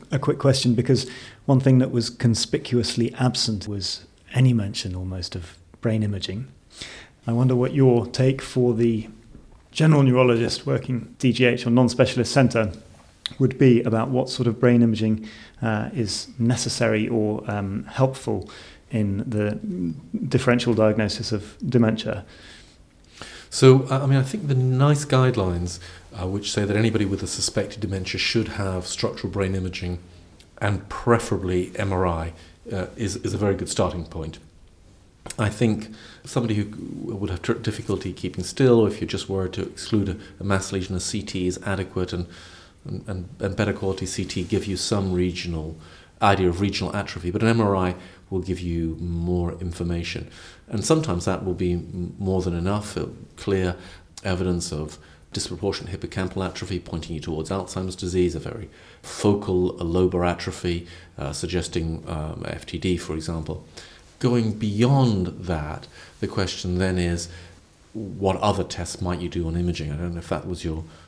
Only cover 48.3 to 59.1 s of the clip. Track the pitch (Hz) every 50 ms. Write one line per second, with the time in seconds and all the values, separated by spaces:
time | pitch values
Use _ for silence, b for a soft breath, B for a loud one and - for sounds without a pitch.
48.3 | 98 92 90 92 90 85 87 87 85 82 82 82 80 78 87 87 85 85 85 87
49.3 | 90 87 87 85 82 - 95 90 82 - 87 85 85 85 85 - - - - -
50.3 | B B B B B B B - - 104 - - 160 160 147 - 87 87 - 104
51.3 | 92 - - 95 90 90 92 90 87 87 85 87 - 92 87 87 - - 101 95
52.3 | 95 92 90 92 85 85 85 95 101 104 104 - - 87 - - - - - -
53.3 | - - - 104 98 95 92 90 87 B B B B B B B - - - 101
54.3 | 92 90 92 90 87 87 82 - 80 76 78 76 - - b b b b b b
55.3 | - 104 - - 90 85 101 98 95 - - 85 90 90 - 85 - 98 92 92
56.3 | - 98 92 90 - - - 92 95 87 - - - 82 80 82 85 76 - 87
57.3 | 80 78 80 - 95 98 92 - - 95 92 92 90 - 95 87 90 92 90 87
58.3 | 82 80 - - - - - - B B B B B B B -